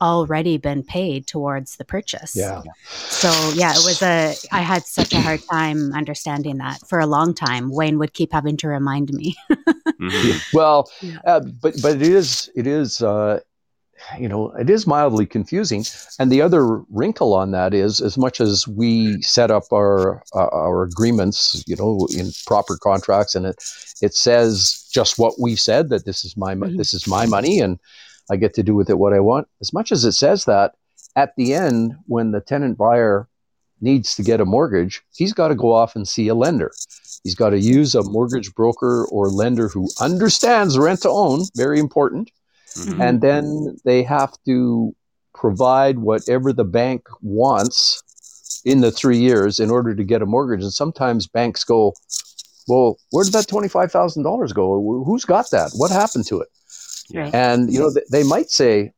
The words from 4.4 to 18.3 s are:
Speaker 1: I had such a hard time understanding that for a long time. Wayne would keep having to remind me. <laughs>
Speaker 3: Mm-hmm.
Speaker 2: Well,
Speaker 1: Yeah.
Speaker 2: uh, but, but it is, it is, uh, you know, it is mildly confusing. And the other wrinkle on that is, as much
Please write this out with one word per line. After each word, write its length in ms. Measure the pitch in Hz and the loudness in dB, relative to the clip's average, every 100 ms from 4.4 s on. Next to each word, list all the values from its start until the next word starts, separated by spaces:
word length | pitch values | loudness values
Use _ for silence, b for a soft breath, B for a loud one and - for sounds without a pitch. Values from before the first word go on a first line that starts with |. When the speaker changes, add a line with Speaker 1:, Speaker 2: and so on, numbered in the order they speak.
| - | -6
Speaker 1:
I 80 | 196 | -4
had 260 | 170 180 - | -2 -2 -4
such 260 | - - | -4 -2
a 60 | 165 | 0
hard 220 | 160 156 - | 0 -2 -4
time 420 | 165 160 151 143 | -4 -2 -2 -4
understanding 640 | 147 151 147 160 143 147 135 | -4 -8 -8 -8 -6 -6 -8
that 280 | 131 135 - | -8 -12 -4
for 140 | 175 | -2
a 60 | 151 | 0
long 280 | 147 165 | 2 0
time. 360 | 160 127 123 127 | -2 -4 -4 -4
Wayne 260 | 135 156 151 | -2 -2 0
would 140 | 151 | -4
keep 200 | - 160 | -4 -4
having 240 | 156 147 147 | -2 -4 -4
to 100 | 156 | -4
remind 440 | 143 139 139 143 | -4 -2 -4 -4
me. 220 | 143 - - | -6 -8 -8
<laughs> 40 | - - - - 320 - | -4 -2 0 -2 -2 -6
Speaker 3:
Mm-hmm. 560 | 90 - 117 - - 156 | -4 -2 0 -2 0 2
Speaker 2:
Well, 320 | 156 147 139 - | 4 4 0 -6
Speaker 1:
Yeah. 160 | 180 160 - | -14 -8 0
Speaker 2:
uh, 140 | 165 | 0
but, 340 | 127 120 156 156 | 0 -4 -4 0
but 140 | 147 147 | 0 2
it 60 | |
is, 480 | 156 190 156 - - | 4 4 2 -4 -8
it 120 | - 123 | -6 -2
is, 340 | 147 131 - | -2 -2 -2
uh, 380 | 113 104 107 104 - _ _ _ _ _ B - | -2 0 0 -2 -6 _ _ _ _ _ B -10
you 100 | 120 | -6
know, 200 | 101 107 | -4 -6
it 180 | - 123 | -4 2
is 160 | 220 208 | 2 2
mildly 400 | 147 147 110 104 | 2 2 2 0
confusing. 580 | 113 98 180 208 101 110 B B - | -2 -4 -4 -4 -4 -6 B B -2
And 140 | 254 | 2
the 80 | 135 | 4
other 380 | 165 170 123 110 - | 4 4 2 0 -6
wrinkle 460 | 101 170 220 135 | -4 -4 0 2
on 160 | 95 95 | 2 0
that 240 | 95 92 | -2 0
is, 260 | 101 101 104 | 2 0 0
as 160 | 107 135 | -4 0
much 240 | 127 | -2